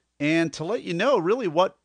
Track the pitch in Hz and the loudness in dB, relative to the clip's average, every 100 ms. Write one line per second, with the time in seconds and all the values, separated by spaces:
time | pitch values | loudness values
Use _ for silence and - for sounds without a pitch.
0 | _ - 147 165 165 - 165 240 185 170 | _ -4 0 0 0 -4 -6 -6 -4 -2
1 | 254 233 165 254 190 160 190 - | 2 2 2 0 0 2 0 -2